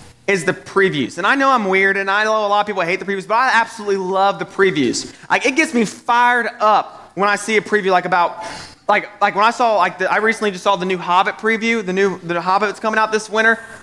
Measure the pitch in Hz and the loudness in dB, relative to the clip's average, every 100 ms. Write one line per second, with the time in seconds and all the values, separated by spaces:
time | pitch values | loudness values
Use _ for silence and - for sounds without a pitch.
0 | - - - 196 160 208 - 190 190 151 | -20 -8 -2 -2 -2 -4 -4 0 2 0
1 | 117 175 202 269 269 254 196 190 196 196 | -4 -2 0 2 2 2 2 2 2 2
2 | 196 202 214 220 208 208 208 190 170 185 | 0 0 0 0 2 0 0 -2 -2 -4
3 | 185 196 170 220 262 220 226 - 208 196 | -4 -6 -2 0 2 2 0 -6 -4 -4
4 | 180 190 196 180 175 - 196 151 123 - | -2 0 0 0 -6 0 2 2 0 -2
5 | - - - 190 226 277 311 240 202 - | -8 -16 -2 0 0 0 0 0 -2 -4
6 | - 240 240 247 220 - 214 196 - - | -2 2 4 2 -2 0 2 2 0 -10
7 | - - 202 202 - 214 - 214 190 180 | -14 -2 0 0 0 0 2 0 2 2
8 | 175 180 170 - - - - - - 208 | 2 0 0 -2 -12 -14 -16 -8 0 0
9 | - - 202 190 220 240 240 208 180 - | -2 -2 -2 2 0 2 2 2 0 0
10 | 185 190 220 220 214 180 202 196 185 180 | 0 2 0 0 -2 -2 0 0 0 -4
11 | 170 180 202 196 220 220 226 233 185 185 | 0 2 2 -2 -2 0 0 -2 -2 0
12 | 196 160 170 175 180 190 208 196 220 220 | 0 -2 -6 -4 0 0 0 -4 -4 0
13 | 220 214 214 214 226 226 - - | 0 -2 -2 0 2 0 -4 -20